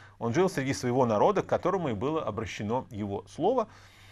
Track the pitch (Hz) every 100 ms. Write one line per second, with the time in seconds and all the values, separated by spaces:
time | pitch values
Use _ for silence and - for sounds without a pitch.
0 | - - 117 117 185 151 131 135 123 123
1 | 120 104 165 196 - 113 165 190 156 104
2 | 127 156 117 104 110 - 104 123 - 101
3 | 104 101 - - 175 262 214 - - -
4 | -